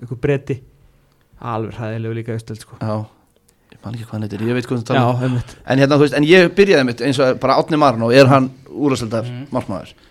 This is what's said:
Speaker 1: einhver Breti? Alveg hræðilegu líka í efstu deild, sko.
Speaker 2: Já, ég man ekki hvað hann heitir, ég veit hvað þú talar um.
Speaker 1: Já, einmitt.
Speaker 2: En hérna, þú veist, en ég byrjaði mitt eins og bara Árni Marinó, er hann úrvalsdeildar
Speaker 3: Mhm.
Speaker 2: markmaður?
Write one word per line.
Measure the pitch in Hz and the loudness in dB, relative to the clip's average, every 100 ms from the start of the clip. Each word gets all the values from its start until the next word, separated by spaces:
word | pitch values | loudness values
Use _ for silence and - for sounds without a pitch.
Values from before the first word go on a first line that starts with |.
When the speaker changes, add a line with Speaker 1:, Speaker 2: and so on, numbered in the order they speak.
Speaker 1:
einhver | 120 117 | -14 -6
Breti? | 139 139 - 131 - _ _ _ _ _ _ _ | -2 -2 -4 -10 -10 _ _ _ _ _ _ _
Alveg | 120 110 107 | -8 -6 -8
hræðilegu | 107 110 113 113 | -8 -10 -8 -8
líka | 113 117 | -8 -8
í | 113 | -10
efstu | 113 | -10
deild, | 110 | -16
sko. | - - | -18 -10
Speaker 2:
Já, | 110 107 107 _ _ _ _ _ _ | -6 -6 -8 _ _ _ _ _ _
ég | _ | _
man | 101 | -14
ekki | 117 110 | -12 -10
hvað | |
hann | 107 104 | -10 -8
heitir, | 104 113 | -6 -4
ég | |
veit | 123 123 | -4 -4
hvað | 123 | -6
þú | 113 | -2
talar | 131 120 | 0 0
um. | 123 | 0
Speaker 1:
Já, | 127 | -2
einmitt. | 123 - - - | -4 -6 -12 -2
Speaker 2:
En | 131 | 2
hérna, | 139 143 | 4 4
þú | 147 | 4
veist, | |
en | 143 | 2
ég | 147 185 170 | 4 6 6
byrjaði | - 202 156 127 | 4 4 4 2
mitt | 117 127 | -2 -4
eins | 135 | 0
og | 131 127 | 0 0
bara | 131 131 | 0 0
Árni | 160 151 | 0 2
Marinó, | 143 113 117 | 2 2 4
er | 131 131 | 6 6
hann | 139 131 - - | 6 2 -6 -16
úrvalsdeildar | 80 143 123 113 117 123 | -4 -2 -2 -4 -6 -6
Speaker 3:
Mhm. | 123 143 | -10 -8
Speaker 2:
markmaður? | 127 - 92 - _ _ | -8 -6 -10 -12 _ _